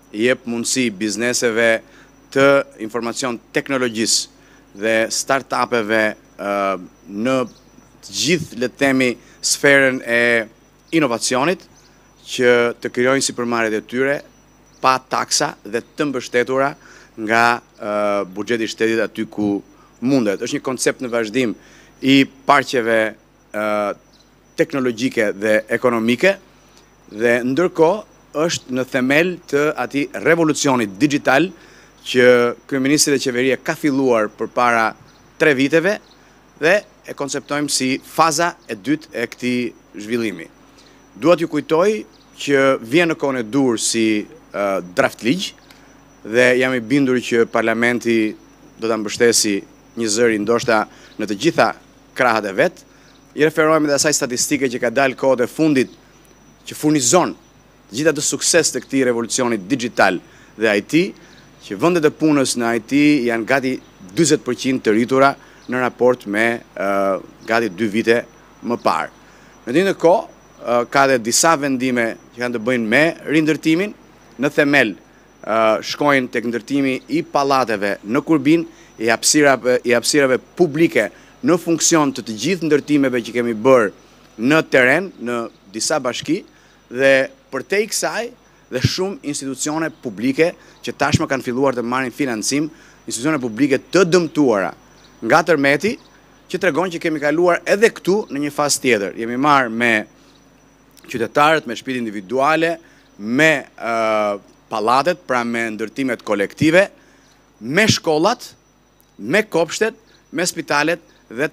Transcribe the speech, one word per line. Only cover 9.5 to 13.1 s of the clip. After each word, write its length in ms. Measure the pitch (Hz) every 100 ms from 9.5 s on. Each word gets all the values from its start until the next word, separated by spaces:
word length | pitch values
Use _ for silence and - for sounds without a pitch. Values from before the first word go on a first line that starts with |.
| - 143 139 135 127 120
e 140 | 117 120 117 110 _ _ _ _
inovacionit, 720 | 165 147 113 - 127 147 185 - - _ _ _ _ -
që 220 | - 123 123 120 117
të 140 | 120
krijojnë 320 | 123 123